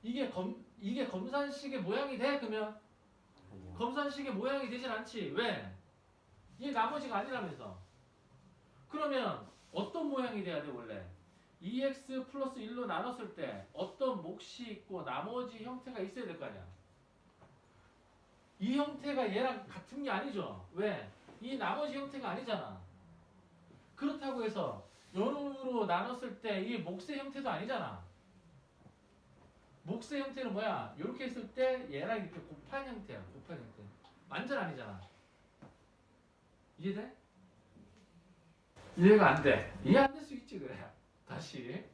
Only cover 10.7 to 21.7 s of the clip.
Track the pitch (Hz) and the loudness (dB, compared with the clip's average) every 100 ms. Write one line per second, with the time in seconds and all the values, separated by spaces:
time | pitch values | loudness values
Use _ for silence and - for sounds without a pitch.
10.7 | 123 113 101 90 - - - - - 175 | -8 -8 -10 -10 -16 -20 -20 -20 -10 -4
11.7 | 247 277 262 - 262 254 277 269 247 214 | 0 0 0 -6 -6 -4 -4 -4 -4 -6
12.7 | 247 208 - 247 247 202 - 135 101 - | -4 -2 0 -2 -4 -10 -6 -6 -6 -10
13.7 | - 190 - 262 208 160 - - - 233 | -6 -6 0 0 0 -4 -8 -12 -12 -10
14.7 | 208 - 185 123 127 208 247 247 220 226 | -10 -8 -6 -4 -4 -2 -2 -4 -6 -8
15.7 | 254 262 240 190 254 208 156 135 101 90 | -8 -8 -6 -4 -4 -8 -6 -8 -8 -14
16.7 | - - - - - - - - - - | -18 -20 -20 -20 -20 -20 -20 -20 -20 -20
17.7 | - - - - - - - - - 208 | -20 -20 -20 -20 -20 -20 -20 -20 -2 2
18.7 | 277 294 285 285 254 226 196 262 226 196 | 4 2 0 -2 2 2 4 2 0 -8
19.7 | 180 - 277 277 196 269 202 135 98 - | -14 -10 -6 -2 -2 0 -2 -4 -6 -10
20.7 | 170 208 165 101 - - - 240 269 - | 0 0 0 -6 -16 -20 -12 -6 -2 0